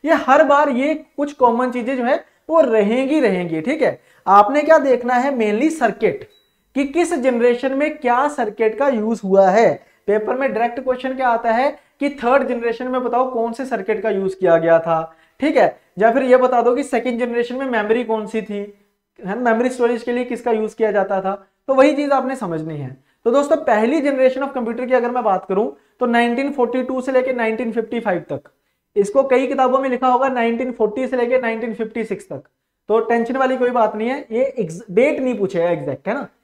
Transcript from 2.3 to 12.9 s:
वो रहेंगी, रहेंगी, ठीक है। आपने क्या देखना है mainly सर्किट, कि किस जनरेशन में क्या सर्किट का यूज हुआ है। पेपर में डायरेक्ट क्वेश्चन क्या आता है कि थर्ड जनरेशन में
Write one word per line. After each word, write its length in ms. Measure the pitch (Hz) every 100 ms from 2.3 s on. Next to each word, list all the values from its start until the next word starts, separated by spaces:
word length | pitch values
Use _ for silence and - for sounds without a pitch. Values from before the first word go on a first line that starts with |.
| _ -
वो 120 | 330
रहेंगी, 580 | 277 220 196 240 269 311
रहेंगी, 420 | 240 185 175 160
ठीक 200 | 160 302
है। 200 | 220 127 _ _ -
आपने 340 | 202 214 285
क्या 160 | 302 320
देखना 360 | 277 240 240
है 200 | 247 269 269
mainly 320 | 214 208 302
सर्किट, 600 | 320 233 - 208 - - _ _ _ _ 262
कि 100 | 277
किस 280 | 311 330
जनरेशन 600 | 330 254 240 240 240 269
में 240 | 269 302 302
क्या 300 | 247 240 285
सर्किट 500 | 294 220 202 220 220
का 100 | 277
यूज 340 | 240 214 226
हुआ 260 | 190 190 190
है। 380 | 196 214 143 _ _ -
पेपर 280 | 214 214 247
में 180 | 269
डायरेक्ट 260 | 220 240 240
क्वेश्चन 360 | 254 247 262 262
क्या 140 | 254
आता 220 | 226 233
है 280 | 226 277 294 _ _
कि 100 | 285
थर्ड 380 | 285 240 277 254
जनरेशन 400 | 240 233 226
में 160 | 254